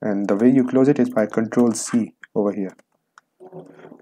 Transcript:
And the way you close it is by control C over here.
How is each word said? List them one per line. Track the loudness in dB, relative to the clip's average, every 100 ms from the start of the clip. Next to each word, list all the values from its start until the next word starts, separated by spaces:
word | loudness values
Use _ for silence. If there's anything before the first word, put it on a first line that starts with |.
And | -6 -4 -2
the |
way | 2 4
you | 4
close | 2 2 2
it | 2
is | 0
by | -2
control | -2 -2 -2 2 2
C | 0 -2 -2 -2 -8 -8
over | -4 -2
here. | -4 -8 -12 _ _ _ _ _ _ -20 -20 -20 -20 -20 -20